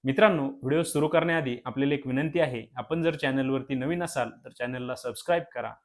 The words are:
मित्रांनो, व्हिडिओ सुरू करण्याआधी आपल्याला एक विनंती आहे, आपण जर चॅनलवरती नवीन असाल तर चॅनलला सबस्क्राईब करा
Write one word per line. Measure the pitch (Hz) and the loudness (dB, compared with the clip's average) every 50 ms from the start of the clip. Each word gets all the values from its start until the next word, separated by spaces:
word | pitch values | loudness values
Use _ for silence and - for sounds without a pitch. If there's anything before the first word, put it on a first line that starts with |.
| - | 0
मित्रांनो, | 131 135 139 214 214 185 156 139 | 2 4 6 6 6 6 4 0
व्हिडिओ | 139 139 - - 127 143 160 170 | -2 -4 -6 -2 0 2 2 2
सुरू | 160 - 147 151 151 | 0 0 0 0 4
करण्याआधी | 156 165 156 170 165 165 147 127 120 120 - | 2 2 2 4 0 0 0 -2 -4 -4 -6
आपल्याला | 127 107 131 139 139 147 | -8 -2 0 2 2 2
एक | 139 143 135 | 0 -2 -2
विनंती | 127 135 151 160 147 175 | -2 -2 -2 0 0 0
आहे, | 160 143 123 117 110 - _ | 0 0 0 -6 -10 -10 _
आपण | 123 120 - 156 170 | -10 -6 -4 -2 0
जर | 165 165 156 | 0 0 0
चॅनलवरती | 147 - 139 131 135 135 131 135 135 - - 139 | 0 -2 0 0 0 0 0 0 -2 -2 -2 -4
नवीन | 127 127 143 170 175 175 | -2 -2 -2 -2 -2 -4
असाल | 160 - 139 120 113 - - - | -4 -2 -2 -2 -2 -4 -14 -20
तर | 120 | -20
चॅनलला | - - 123 123 127 127 123 123 127 | -8 -6 -6 -4 -4 -6 -6 -6 -8
सबस्क्राईब | - - 123 120 - - - 170 170 170 - - | -6 -6 -8 -8 -8 0 0 0 0 0 -4 -8
करा | 123 110 113 113 _ _ | -8 -8 -8 -10 _ _